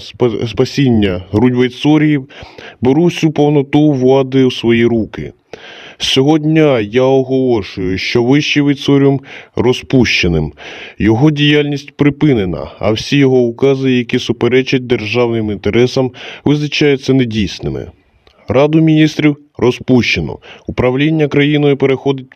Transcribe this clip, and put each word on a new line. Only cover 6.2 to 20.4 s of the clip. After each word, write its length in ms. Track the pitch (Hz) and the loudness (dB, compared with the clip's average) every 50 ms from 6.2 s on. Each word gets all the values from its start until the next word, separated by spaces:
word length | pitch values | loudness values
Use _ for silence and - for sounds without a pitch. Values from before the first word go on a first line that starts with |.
| 135 147 160 156 | 2 4 2 2
дня 420 | 147 156 156 160 156 147 131 117 | 2 2 2 4 4 4 2 0
я 220 | 107 101 110 127 | -2 -2 0 0
оголошую, 960 | 131 135 135 135 131 131 135 131 131 127 120 107 95 - - 101 87 92 95 92 | 2 2 2 2 0 0 -2 0 0 0 0 -2 -2 -6 -8 -8 -6 -4 -4 -4
що 240 | - - - 123 | -6 -2 0 0
Вищий 400 | 117 123 139 151 147 - - 147 | 2 2 2 2 0 0 -2 0
Вейцоріум 580 | 143 143 143 139 - 147 143 139 139 139 139 135 - - - - - - _ | 0 0 -2 -2 0 0 2 4 4 2 2 0 -4 -10 -18 -20 -20 -8 _
розпущеним. 960 | - 107 127 120 - - - - 127 110 - - - - 87 85 80 78 73 - - - - - - - - - - | -2 0 0 -2 -2 -4 0 2 2 2 2 0 0 0 0 0 -2 -2 -4 -8 -14 -18 -18 -18 -18 -20 -20 -8 -2
Його 320 | 92 107 113 113 147 156 | 0 0 2 2 2 2
діяльність 680 | 147 143 147 147 147 147 147 143 147 139 - - - | 2 2 0 2 2 2 0 -2 -4 -8 -10 -14 -6
припинена, 720 | - 143 143 139 - 156 151 127 110 95 90 80 71 69 - - - | -2 0 0 0 2 0 0 2 0 0 -4 -6 -8 -10 -12 -12 -4
а 140 | - 104 | -4 -2
всі 240 | 107 107 - - 143 | -2 -2 -4 -2 0
його 220 | 143 139 131 131 127 | 2 2 4 4 2
укази, 540 | 123 117 117 117 135 139 135 135 135 131 | 2 0 -2 0 0 0 0 0 0 0
які 260 | 127 123 117 - - 123 | 0 0 -2 -2 -4 -4
суперечать 680 | - - 117 - 120 117 123 131 131 - 143 131 127 | -4 -4 -4 -2 0 2 2 0 0 0 -2 -4 -2
державним 640 | 120 123 110 110 101 110 123 123 117 113 113 107 107 | -2 -4 -4 -2 -4 -2 -2 0 0 -2 -2 -4 -4
інтересам, 600 | 101 90 - 104 101 117 123 123 - 139 131 127 - - - - - - - | -6 -4 -4 -2 2 2 2 2 0 -2 -4 -4 -6 -10 -16 -18 -18 -6 -2
визначаються 720 | - 147 147 151 143 - - 156 147 139 131 - - 135 | -2 0 0 -2 -4 -2 0 0 0 0 0 0 0 0
недійсними. 760 | 135 123 113 107 113 98 82 - - - 76 67 67 - - - _ _ _ _ _ _ _ _ _ _ - | 0 0 0 -2 -4 -4 -4 -6 -8 -8 -8 -8 -8 -10 -12 -18 _ _ _ _ _ _ _ _ _ _ -2
Раду 320 | - 127 147 151 156 160 | 0 2 2 2 2 2
міністрів 560 | 160 160 156 156 156 151 - - 147 151 143 - - _ _ - | 2 4 4 2 2 2 0 0 0 0 0 -2 -8 _ _ -2
розпущено. 800 | 110 123 123 - - - 131 120 107 - - 95 76 64 - - | -2 0 0 -2 -2 2 2 2 2 0 -2 -4 -4 -6 -10 -14